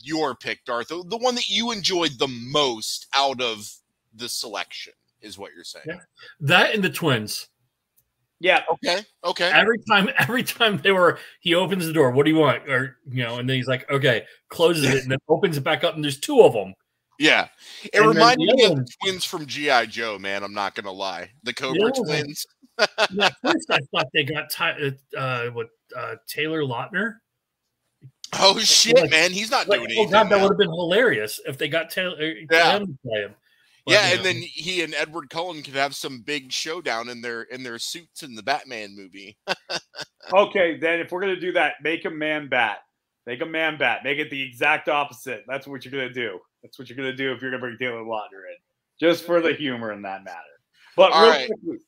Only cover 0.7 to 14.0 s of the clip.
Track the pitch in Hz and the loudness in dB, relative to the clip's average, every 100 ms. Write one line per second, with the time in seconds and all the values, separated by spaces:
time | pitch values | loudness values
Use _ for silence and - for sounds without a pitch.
0.7 | 120 117 170 180 226 247 240 208 202 233 | -4 -4 -10 -8 -2 -2 -2 -2 -2 -2
1.7 | 214 156 175 165 123 143 120 123 147 135 | -2 -2 0 0 0 -4 -4 -4 0 0
2.7 | 113 - - - 135 139 127 123 107 107 | -2 -8 -10 -2 2 2 0 -4 -4 -10
3.7 | - _ _ _ 113 120 - 120 98 85 | -18 _ _ _ -14 -10 -8 -6 -8 -8
4.7 | - - _ _ _ 107 92 92 82 - | -12 -18 _ _ _ -20 -16 -16 -16 -18
5.7 | 82 156 180 _ _ - - 143 180 285 | -16 -14 -14 _ _ -20 -6 2 4 4
6.7 | 220 185 - 160 117 104 - - _ _ | 2 -2 0 0 0 -2 -10 -12 _ _
7.7 | _ _ _ _ _ _ _ 175 165 - | _ _ _ _ _ _ _ 2 2 0
8.7 | 165 - 185 - _ 175 - 175 156 202 | -4 -2 -2 -4 _ -6 -2 2 4 4
9.7 | 226 214 302 220 269 214 247 - - 226 | 0 2 2 2 0 -2 -2 -4 0 0
10.7 | 165 196 190 170 - - - 175 170 175 | 2 2 4 4 2 -8 -8 0 2 2
11.7 | 190 160 156 131 127 143 156 143 120 143 | -2 0 2 4 4 4 6 4 2 -2
12.7 | 127 135 - 139 127 117 120 127 131 120 | -2 -2 -8 -10 -6 -4 -4 -2 -2 0
13.7 | 127 - 139 | -4 -2 2